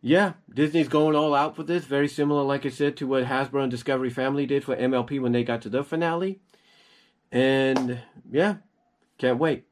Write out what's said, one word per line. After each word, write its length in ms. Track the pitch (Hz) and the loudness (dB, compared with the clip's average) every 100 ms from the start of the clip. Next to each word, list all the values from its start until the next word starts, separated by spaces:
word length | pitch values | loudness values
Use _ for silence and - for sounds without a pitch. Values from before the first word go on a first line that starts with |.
yeah, 320 | 120 165 196 - - | 4 4 2 -2 -12
Disney's 340 | 120 151 165 156 | -2 0 2 2
going 280 | 156 156 151 | 2 4 2
all 180 | 151 | 2
out 220 | 143 151 - | 2 0 -4
for 80 | |
this. 220 | 147 175 135 | -4 -4 -2
Very 220 | 139 143 | 0 0
similar, 360 | 143 147 147 | 0 0 0
like 220 | 139 139 139 | 0 -2 -4
I 40 | |
said, 260 | 127 143 147 | -2 -2 -2
to 100 | 135 | -2
what 180 | 135 123 | 0 0
Hasbro 380 | 135 135 135 | -2 -2 -2
and 80 | 135 | -2
Discovery 400 | 120 - 131 127 | -4 -2 -2 -2
Family 340 | 123 131 143 139 | -2 -2 -2 0
did 180 | 139 | -2
for 120 | 135 131 | -2 -2
M 180 | 127 | 0
L 100 | 127 | 0
P 140 | 120 143 | -2 -4
when 140 | 127 | 0
they 120 | 120 | 0
got 180 | 120 117 | 0 -4
to 60 | 110 | -4
their 140 | 120 | -4
finale. 560 | 143 160 165 170 190 190 _ _ _ _ _ _ _ _ _ | -4 -2 -2 -2 -4 -6 _ _ _ _ _ _ _ _ _
And, 680 | 120 131 135 135 131 127 123 - - - | 2 4 4 2 2 -2 -6 -10 -20 -4
yeah, 280 | 135 190 196 _ _ _ _ _ _ | 0 0 0 _ _ _ _ _ _
can't 220 | 127 123 | 0 2
wait. 260 | 160 127 _ | 0 -2 _